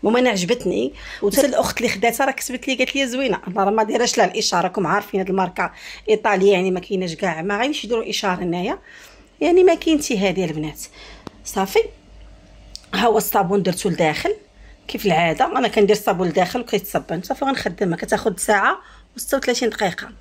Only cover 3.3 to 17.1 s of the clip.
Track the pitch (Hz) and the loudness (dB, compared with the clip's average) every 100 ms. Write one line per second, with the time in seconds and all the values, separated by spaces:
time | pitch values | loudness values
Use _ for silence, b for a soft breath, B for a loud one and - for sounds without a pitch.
3.3 | 185 - 185 196 220 214 220 240 - 185 | -2 -4 0 2 2 2 2 0 2 2
4.3 | 202 - 180 180 196 170 190 202 196 185 | 2 0 0 0 0 0 0 0 -4 0
5.3 | 190 185 - 175 B B B - 214 226 | 0 0 -2 -6 B B B 0 0 2
6.3 | 196 196 190 185 185 165 190 185 160 190 | 4 4 4 2 -2 -4 -4 -4 -4 -4
7.3 | 160 175 202 254 294 202 233 - 208 202 | -4 -4 -2 -2 -2 -4 -4 -2 -4 -2
8.3 | 180 180 170 185 381 B B B B B | -2 -2 -2 -4 -6 B B B B B
9.3 | _ 302 359 359 330 - 311 - 226 190 | _ 4 6 6 4 2 0 0 0 0
10.3 | 180 180 156 151 - - B B B B | 0 -2 -2 -6 -8 -16 B B B B
11.3 | B - - 190 427 453 - _ - - | B -8 -4 0 0 0 -6 _ -20 -20
12.3 | - - - - - - 190 233 220 - | -20 -20 -20 -20 -20 -8 0 2 2 2
13.3 | 220 185 202 185 180 202 165 160 151 349 | 0 2 0 0 -2 -2 2 0 0 -2
14.3 | 427 - b b b - - 208 160 170 | -4 -8 b b b -12 -4 0 2 2
15.3 | 156 269 277 240 - 202 208 - 185 180 | 2 0 2 0 4 4 4 2 0 0
16.3 | 170 175 247 240 208 - - - | 2 0 0 -2 -4 -2 -6 -4